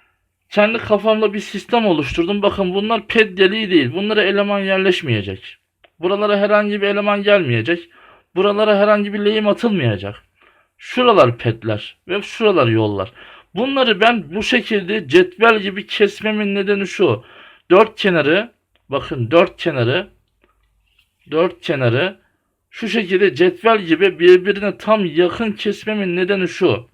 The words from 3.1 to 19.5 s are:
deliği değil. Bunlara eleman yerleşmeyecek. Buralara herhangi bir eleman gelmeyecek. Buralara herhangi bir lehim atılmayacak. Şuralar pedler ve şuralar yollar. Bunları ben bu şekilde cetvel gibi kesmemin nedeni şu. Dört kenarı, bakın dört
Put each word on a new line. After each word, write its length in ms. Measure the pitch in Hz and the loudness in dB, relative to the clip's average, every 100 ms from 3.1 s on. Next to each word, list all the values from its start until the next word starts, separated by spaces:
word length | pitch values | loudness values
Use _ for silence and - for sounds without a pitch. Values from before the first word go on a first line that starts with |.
| 226 214 185 | 0 0 2
deliği 320 | 190 220 208 | 0 0 0
değil. 220 | 175 123 | 0 0
Bunlara 300 | 165 208 214 | -2 -2 0
eleman 380 | 190 202 202 202 | 0 0 0 -2
yerleşmeyecek. 960 | 190 190 196 180 147 110 98 98 - - _ _ _ _ | -2 0 0 -2 -2 -2 -4 -10 -14 -20 _ _ _ _
Buralara 400 | 175 202 208 202 | -4 -2 0 0
herhangi 440 | 202 208 208 208 | 2 2 0 -2
bir 40 | 202 | -2
eleman 360 | 202 208 202 | 0 -2 0
gelmeyecek. 680 | 202 202 143 117 117 170 - _ - _ _ | 2 2 2 -2 -2 -4 -6 _ -20 _ _
Buralara 440 | 175 202 202 214 202 | -2 0 2 2 4
herhangi 340 | 208 208 202 | 4 2 0
bir 60 | 208 | -2
lehim 300 | 208 220 208 | 0 0 0
atılmayacak. 720 | 202 240 196 120 101 98 - _ _ _ _ _ _ | 0 0 0 0 -2 -6 -14 _ _ _ _ _ _
Şuralar 600 | - - 247 196 127 120 | -8 0 4 6 4 2
pedler 580 | 120 - 110 104 - - - | -4 -4 -4 -6 -8 -16 -8
ve 140 | 196 | -8
şuralar 460 | - - 214 180 117 | -8 -2 0 2 2
yollar. 440 | 110 107 101 95 - - - _ | 2 0 -2 -8 -12 -20 -20 _
Bunları 460 | 175 254 269 247 190 | -6 -4 -2 -2 0
ben 340 | 226 233 143 | 0 0 -4
bu 80 | 190 | -8
şekilde 680 | 196 247 - 208 180 214 131 | -4 -4 -2 -4 -4 -6 2
cetvel 520 | 165 180 - 233 220 | 2 2 2 2 2
gibi 260 | 196 196 208 | -2 -8 -6
kesmemin 680 | - 202 - 214 214 208 | 0 0 0 -4 -2 -2
nedeni 320 | 202 196 202 185 | -2 -2 -2 -4
şu. 380 | - 170 110 - - - _ - | 0 0 0 -6 -20 -20 _ 2
Dört 300 | 180 - - | 4 4 0
kenarı, 520 | 196 170 143 185 233 _ _ _ - | 0 0 2 0 -2 _ _ _ -8
bakın 420 | 139 - 143 113 | -8 -6 -6 2
dört 260 | 165 175 | 2 2